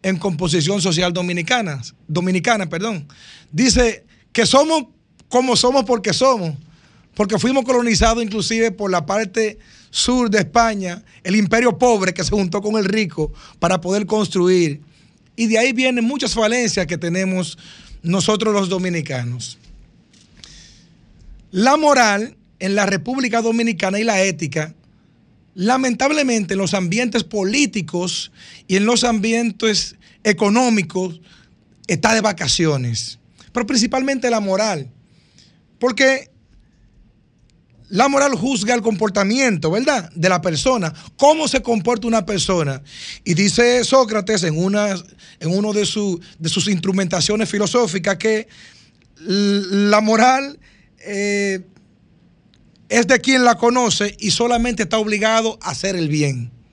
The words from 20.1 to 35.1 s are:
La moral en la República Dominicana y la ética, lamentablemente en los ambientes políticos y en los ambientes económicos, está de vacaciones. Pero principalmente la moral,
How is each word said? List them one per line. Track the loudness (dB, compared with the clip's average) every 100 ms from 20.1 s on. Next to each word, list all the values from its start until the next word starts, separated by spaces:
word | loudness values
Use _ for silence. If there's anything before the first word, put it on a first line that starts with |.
| _ _ -20 -20 -20 -20 -20 _ _ _ -20 -20 -20 _
La | 0 2 4
moral | 4 4 4 2 -4 -12 _ _
en | -2 0
la | 0
República | 0 -4 -4 -2 0
Dominicana | 0 0 -2 -2 -2 -2
y |
la | 0 0
ética, | 0 -2 -6 -6 -8 -12 _ _ _ _ _ _ _ -4
lamentablemente | 0 0 0 0 0 0 0 -2 -2
en | -2
los | -2 -2
ambientes | -2 -2 0 -2
políticos | -4 -4 0 0 0 -2 -4 -4 -4 -6 -10 -16 -20 -20 -2
y | 0
en | 2
los | 2
ambientes | 2 0 0 0 -2 -2 0 0 -4 -14 -20 _
económicos, | -2 2 2 4 4 2 0 -6 -8 -12 -20 -20 _ _ _ _ -6
está | 2 4
de | 4
vacaciones. | 2 -2 -4 0 0 0 -2 -6 -8 -16 _ _ -8
Pero | -6 -2
principalmente | 0 0 0 -2 -2 0
la | 0
moral, | 0 -2 -2 -4 -8 -18 _